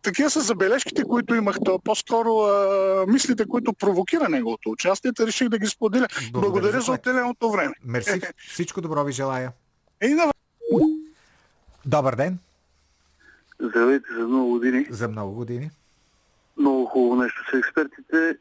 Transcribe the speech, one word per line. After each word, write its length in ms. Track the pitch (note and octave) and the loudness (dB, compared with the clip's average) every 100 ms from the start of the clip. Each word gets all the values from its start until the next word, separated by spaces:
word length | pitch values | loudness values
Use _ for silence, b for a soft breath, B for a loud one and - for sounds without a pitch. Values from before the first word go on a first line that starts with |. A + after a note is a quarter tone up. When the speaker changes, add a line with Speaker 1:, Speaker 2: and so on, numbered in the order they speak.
| - | -4
Speaker 1:
такива 240 | F3+ D4 | 0 0
са 100 | D4+ | 0
забележките, 600 | A3 G3+ F#3+ B3+ - - | 0 0 2 0 -2 -4
които 300 | B3+ A#3+ G#3+ | -2 -2 0
имах, 220 | A#3 G3+ F#3+ | 0 0 0
то 140 | - F#3 | 0 0
по-скоро, 600 | - G#3+ - A3+ A3+ A3 | 0 -4 0 0 2 2
а, 680 | G#3 G3+ G3 G3 F#3+ F#3+ F#3+ | 4 4 2 2 2 2 2
мислите, 360 | B3+ - A#3 G#3+ | 2 2 0 0
които 240 | A#3+ A#3 | 0 -2
провокира 560 | G#3 G3 F3+ F#3 E4 B3 | -2 0 0 0 0 2
неговото 420 | G#3 A3+ A3+ - | 0 -2 -4 -6
участие, 420 | A2 F3 G3 B3+ | -2 0 0 -2
та 140 | A#3 A3+ | 0 -2
реших 220 | - B3 | 0 0
да 100 | A3 | 0
ги 80 | G#3 | -2
споделя. 400 | - A3 A3 B3+ B A#2 | -2 0 2 0 B -6
Speaker 2:
Благодаря 80 | A#2+ G3+ | -2 0
Speaker 1:
Благодаря 220 | F#3+ F#3+ | 2 2
Speaker 2:
за 80 | A#3+ | 0
Speaker 1:
за 40 | |
Speaker 2:
това. 100 | A#3+ | -2
Speaker 1:
отделеното 560 | B3+ B3+ B3+ B3 B3 A#3 | -2 0 0 -2 -2 0
време. 240 | G#3 C#4+ - | 0 -2 -4
Speaker 2:
Мерси. 360 | B2+ A#2+ A2 F#3+ - | -6 -4 -2 -4 -4
Speaker 1:
<laughs> 140 | - - | -14 -16
Speaker 2:
Всичко 320 | - E3+ - | -6 -6 -4
добро 240 | E3 D3+ | -4 -2
ви 80 | C#3+ | -2
желая. 400 | C3 C3+ C3 B2+ A#2+ _ _ _ _ | -2 -4 -2 -6 -10 _ _ _ _
Speaker 1:
И 60 | A#3 | 0
на 160 | D4+ | 4
вас. 80 | E4 - _ _ A#4 - D#4 D#4 D#4 b b b b b _ _ | 2 0 _ _ 0 4 4 2 -8 b b b b b _ _
Speaker 2:
Добър 300 | C3+ D3 C3+ A#2+ | -2 0 2 0
ден. 220 | D3+ F#3 _ _ _ _ _ _ _ _ b b _ _ | -2 -4 _ _ _ _ _ _ _ _ b b _ _
Speaker 3:
Здравейте, 460 | A#2+ A2 A#2+ C3+ - A#2 | -4 2 4 2 0 -6
за 80 | A#2 | 0
много 220 | C3 B2 | 0 2
години. 360 | A#2+ B2 B2+ C#3+ | 0 2 0 -2
Speaker 2:
За 180 | A2+ A#2 | -4 -6
много 240 | A2 G2 | -4 -8
години. 380 | G#2+ A#2 A#2+ D3+ _ _ _ _ _ _ _ _ - | -8 -8 -8 -10 _ _ _ _ _ _ _ _ -2
Speaker 3:
Много 280 | C#3 C3 B2 | 0 2 0
хубаво 360 | - B2 B2 | 2 4 2
нещо 280 | B2 - - | 0 -4 -2
са 80 | C3 | -2
експертите 800 | A#2+ - C#3+ - - D#3+ E3 C#3+ | 0 -2 -4 -6 -2 0 0 -4